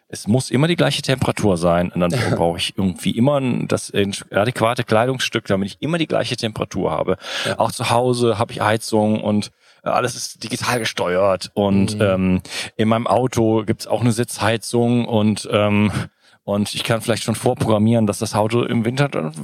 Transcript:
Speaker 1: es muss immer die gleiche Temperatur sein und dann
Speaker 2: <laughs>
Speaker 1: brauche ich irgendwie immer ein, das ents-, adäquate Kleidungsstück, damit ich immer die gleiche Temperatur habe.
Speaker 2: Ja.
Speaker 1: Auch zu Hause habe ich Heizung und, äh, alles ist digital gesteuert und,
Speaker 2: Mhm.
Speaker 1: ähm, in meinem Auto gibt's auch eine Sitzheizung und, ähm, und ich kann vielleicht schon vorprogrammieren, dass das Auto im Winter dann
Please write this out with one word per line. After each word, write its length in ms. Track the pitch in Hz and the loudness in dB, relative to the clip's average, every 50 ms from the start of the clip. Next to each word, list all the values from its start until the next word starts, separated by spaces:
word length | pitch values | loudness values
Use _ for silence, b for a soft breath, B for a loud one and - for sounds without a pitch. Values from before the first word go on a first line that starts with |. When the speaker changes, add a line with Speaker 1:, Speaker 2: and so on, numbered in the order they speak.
| _ - | _ -16
Speaker 1:
es 180 | - - - | -14 -6 -2
muss 240 | 98 110 131 - - | 0 0 0 0 0
immer 160 | - 131 156 | 0 0 2
die 100 | 170 170 | 2 2
gleiche 260 | - 139 139 139 - | 2 0 0 0 -2
Temperatur 540 | - - 135 135 - 135 - - - 104 90 80 | -2 -2 -2 0 0 -2 -2 0 2 2 2 2
sein 320 | 85 87 85 87 90 82 | 2 2 2 2 0 0
und 80 | - 87 | 0 0
dann 100 | 87 87 | 0 0
Speaker 2:
<laughs> 280 | 143 127 107 - 113 - | 0 0 0 0 0 2
Speaker 1:
brauche 200 | 85 85 85 90 | 0 0 0 -2
ich 160 | - - - | -6 -6 -2
irgendwie 340 | - 95 92 87 - - 98 | -2 -2 -2 -2 -2 -4 -2
immer 280 | - 113 123 143 147 139 | 0 2 2 2 2 2
ein, 280 | 135 123 113 110 - - | 0 0 -2 -2 -2 -2
das 220 | - 107 - - | -2 -2 -4 -2
ents-, 340 | - 101 101 101 98 - - - | -2 0 0 0 -2 -8 -8 -2
adäquate 540 | - 95 104 120 - - 110 113 123 - 120 | 0 0 0 0 0 0 0 0 0 0 0
Kleidungsstück, 600 | - 110 110 120 131 131 123 - - - 110 - | 2 2 2 2 2 0 -2 -4 -4 -4 -4 -2
damit 220 | - 101 95 98 101 | 0 -2 0 -2 -4
ich 80 | - - | -6 -6
immer 180 | - 143 175 165 | -4 -2 -2 -2
die 80 | 156 | -2
gleiche 300 | - - - - - 131 | 0 -2 -2 -2 -2 -4
Temperatur 540 | - 120 110 104 - 113 - - 92 87 80 | -4 -4 -4 -4 -4 -6 -4 -4 -4 -2 -2
habe. 260 | 80 - - 87 92 - B B B B B | -2 -2 -2 -2 -2 -4 B B B B B
Speaker 2:
Ja. 120 | B 101 B | B 0 B
Speaker 1:
Auch 140 | 107 110 | 0 -2
zu 180 | - - 117 - | -2 -4 -2 0
Hause 480 | 117 120 123 127 123 120 120 117 107 98 | 2 2 2 2 2 2 2 2 2 0
habe 140 | 117 - | -2 -2
ich 80 | - 104 | -2 -2
Heizung 580 | 110 107 110 110 - - 113 107 107 107 107 107 | 0 0 0 0 -2 0 0 2 2 2 0 0
und, 280 | - 104 104 107 - - b b b b b b b | 0 0 0 0 -2 -4 b b b b b b b
äh, 60 | - | 0
alles 240 | - - 123 123 123 | 0 0 0 -2 -4
ist 260 | 127 - - - - | -6 -10 -12 -12 -12
digital 360 | - - 123 - - - - 123 | -10 -8 -6 -4 -2 -2 -2 -2
gesteuert 720 | 110 - - - 95 87 90 92 98 98 92 90 - - | -2 -4 -4 -4 -2 0 0 2 2 2 0 0 -4 -4
und, 440 | - 104 101 101 98 98 98 95 107 | -2 0 2 4 4 2 2 2 2
Speaker 2:
Mhm. 60 | 107 | 2
Speaker 1:
ähm, 400 | 110 98 95 92 95 92 90 87 - B B B B B B | 2 2 2 2 2 2 2 0 -2 B B B B B B
in 120 | B 110 110 | B 2 2
meinem 180 | 113 113 120 | 2 2 2
Auto 560 | - 98 113 127 123 - 120 113 110 110 113 104 | 2 2 2 2 2 2 2 2 4 2 2 0
gibt's 220 | 104 113 - - | -2 -4 -4 -4
auch 140 | - 104 107 | -4 -2 0
eine 120 | 117 123 | 2 0
Sitzheizung 920 | 107 113 120 - - - 101 107 113 113 - - - 120 120 117 120 120 117 | 0 0 -2 -4 -4 -2 0 0 0 0 -2 -2 0 2 2 2 2 0 0
und, 420 | - 120 107 104 107 101 - - - | 0 0 2 2 2 0 -2 -2 0
ähm, 400 | 120 104 104 104 104 104 107 101 B B B B B B B B B B B | 0 2 2 4 4 4 4 2 B B B B B B B B B B B
und 280 | - 101 104 104 - - | -2 -2 -2 -2 -2 -4
ich 100 | 147 - | -4 -2
kann 160 | - 117 110 | -2 -2 0
vielleicht 220 | - 120 113 110 | 0 0 -2 0
schon 140 | - 120 107 | 0 -4 -2
vorprogrammieren, 720 | - - 123 123 - 139 113 110 104 107 113 117 117 110 | 0 0 0 0 2 2 2 2 4 4 4 4 4 2
dass 120 | 104 98 - | 2 0 -2
das 160 | 110 - - | -4 -2 0
Auto 300 | 104 107 110 117 120 - | 0 0 2 2 0 0
im 200 | - 120 117 107 | 0 0 0 0
Winter 240 | 117 131 135 143 135 | 0 0 0 -2 -2
dann 240 | - - 160 156 156 156 | -2 -4 -4 -4 -6 -4